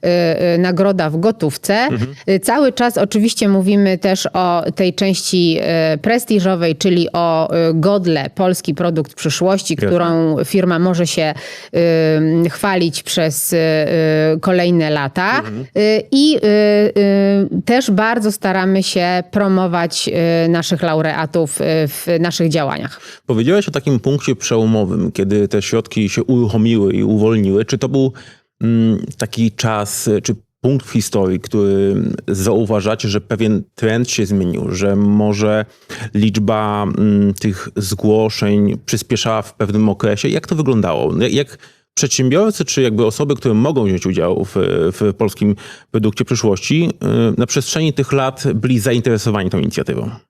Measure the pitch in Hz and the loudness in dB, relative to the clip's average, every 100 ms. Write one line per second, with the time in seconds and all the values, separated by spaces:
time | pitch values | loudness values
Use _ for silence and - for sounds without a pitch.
0 | 180 175 170 165 175 170 180 175 190 190 | 0 0 0 0 0 2 0 2 2 2
1 | 156 156 196 214 156 139 - 202 262 123 | 0 0 0 0 -4 -4 -2 0 0 -2
2 | 123 139 - 190 190 262 277 - 240 226 | -4 -6 -2 0 2 2 2 2 0 0
3 | 202 220 220 - 208 196 190 202 202 185 | 0 2 0 2 2 2 2 4 2 2
4 | 202 190 - 190 180 175 160 - 185 170 | 0 0 -2 -2 0 0 -2 0 -2 0
5 | 196 180 - 185 175 160 - 165 160 151 | 0 0 0 2 2 2 0 0 0 0
6 | 208 233 240 208 185 185 170 156 196 175 | 0 0 2 0 2 0 0 0 0 2
7 | 165 170 170 160 160 165 165 160 170 202 | 0 0 0 2 0 0 0 2 2 2
8 | 175 156 139 - 185 180 - 143 170 165 | 0 -2 -2 -2 0 0 -4 -2 -2 -2
9 | 147 - 160 - 180 190 - 156 104 175 | -4 -6 -6 0 0 0 -2 -2 0 2
10 | 170 165 160 151 131 196 185 170 180 175 | 2 2 0 0 0 0 0 2 0 0
11 | 175 - 156 151 - - - 170 170 165 | -2 0 -2 -4 -12 -18 -6 0 2 2
12 | 160 156 156 165 170 - 202 185 170 - | 2 2 2 2 0 -2 -2 0 0 -4
13 | - - 160 143 - 175 160 156 151 170 | -6 -2 -2 -2 -2 0 0 0 0 0
14 | 160 156 156 160 175 185 175 175 156 151 | 2 2 2 0 0 2 2 2 2 0
15 | 139 - 185 262 220 208 135 - 208 214 | -2 -2 -2 -2 -4 -10 -6 0 2 0
16 | - 269 294 302 208 208 208 208 208 - | 0 2 4 2 2 4 4 4 2 2
17 | 202 196 196 202 196 185 - 240 254 196 | 2 4 2 2 0 -2 0 0 2 2
18 | 220 240 214 202 196 190 185 190 190 196 | 2 0 -2 -2 -2 0 2 0 0 0
19 | 175 180 180 208 202 190 185 170 165 - | 0 0 -2 0 2 2 2 0 -2 -4
20 | - - 165 165 165 170 165 165 175 160 | -4 0 0 2 2 0 0 -2 0 0
21 | 160 156 156 175 156 - 143 160 151 - | -2 -2 -2 -2 -2 -2 -2 0 -2 -4
22 | - 170 170 170 165 156 139 98 135 - | -2 0 0 0 0 0 -2 -6 -8 -12
23 | - - _ 110 120 196 202 147 147 131 | -20 -20 _ 0 2 2 0 -4 0 0
24 | 135 143 - 127 - 113 110 110 98 90 | 0 -2 0 -4 0 0 2 2 0 0
25 | 87 - 95 104 101 107 - 113 - - | -2 -2 0 2 2 0 0 -2 -2 -2
26 | 104 - - 127 117 110 110 117 101 95 | -2 -2 0 2 2 2 2 4 2 2
27 | 104 107 107 113 98 98 110 127 131 135 | 2 2 2 2 2 2 0 -2 0 2
28 | 131 131 - - _ _ 113 117 113 107 | 0 -2 -20 -20 _ _ 0 2 2 0
29 | - - 113 - 113 104 113 107 104 - | -4 -8 -8 -2 -2 0 -2 -2 -4 -4
30 | - 104 - 104 _ _ 127 135 - 120 | -2 -2 -2 -6 _ _ -2 -2 -2 -4
31 | - 107 95 92 - 113 101 98 98 98 | -2 -2 0 -2 -4 -2 0 2 0 0
32 | - - - 101 95 107 107 107 98 110 | -2 -6 -6 -2 0 0 0 -2 -2 -2
33 | 110 101 - 107 110 107 - - 113 113 | -2 -4 -4 -2 0 0 -4 -4 -2 0
34 | 123 - 98 98 90 - - 90 101 101 | -2 -2 0 0 0 -2 -4 -2 0 2
35 | 104 104 107 104 107 107 107 _ _ - | 2 2 2 0 0 0 -2 _ _ -14
36 | 110 104 107 101 101 110 107 104 101 - | -6 0 0 2 0 0 0 -2 -2 0
37 | 104 101 101 95 107 95 - - 98 98 | 2 4 2 0 -4 -6 -8 -8 -6 -2
38 | 107 107 110 - 104 104 101 - - 120 | 2 2 2 -2 0 2 2 0 -4 -6
39 | - 117 120 110 101 - 104 104 107 101 | -2 -2 0 -2 -4 -6 -2 0 0 2
40 | 113 104 113 110 - 160 143 120 92 73 | 0 0 -2 -4 -2 -2 0 2 0 0
41 | 71 85 120 139 143 - - _ _ - | -2 0 0 0 -4 -10 -20 _ _ -4
42 | 143 - 127 156 214 208 151 - 127 107 | -4 0 0 2 2 0 -4 0 0 2
43 | 113 110 147 131 127 110 127 147 104 92 | 0 0 -2 0 2 2 2 2 0 0
44 | 92 90 85 - 92 - 95 92 82 92 | 0 0 0 0 -2 -2 0 0 -2 0
45 | 107 98 107 - 104 101 - - _ 113 | -2 0 -4 0 0 0 -6 -20 _ -2
46 | 107 - 113 120 113 98 - 151 170 - | -2 -2 -4 0 0 0 0 0 0 -2
47 | 98 117 117 104 120 - 131 - 160 147 | -2 0 0 0 -2 -2 -2 -2 -2 -2
48 | 139 139 131 135 143 107 127 123 107 120 | -2 0 -2 -2 -4 -2 0 0 2 0
49 | 120 113 117 104 92 90 - - - 62 | 2 0 0 -2 -2 -2 -2 -4 -4 -4
50 | 76 113 _ | -6 -10 _